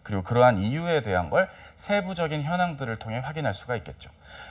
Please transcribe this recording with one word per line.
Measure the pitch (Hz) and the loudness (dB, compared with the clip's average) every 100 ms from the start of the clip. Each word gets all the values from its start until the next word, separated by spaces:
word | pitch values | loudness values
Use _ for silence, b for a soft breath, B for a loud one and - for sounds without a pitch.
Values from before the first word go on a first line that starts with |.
그리고 | - 98 | -6 -4
그러한 | 90 123 123 104 | 0 6 6 6
이유에 | 104 147 170 156 | 0 0 2 0
대한 | 110 90 87 | 2 0 2
걸 | 147 190 B B B | 2 2 B B B
세부적인 | - 208 185 175 160 151 | -2 -2 0 -2 -2 -2
현황들을 | 147 180 175 143 127 110 | -2 0 0 -2 -6 -6
통해 | 113 113 | -6 -6
확인할 | 135 156 135 | -6 -4 -4
수가 | 98 - 117 | -4 -4 -6
있겠죠. | - 69 - - B B B | -6 -16 -20 -20 B B B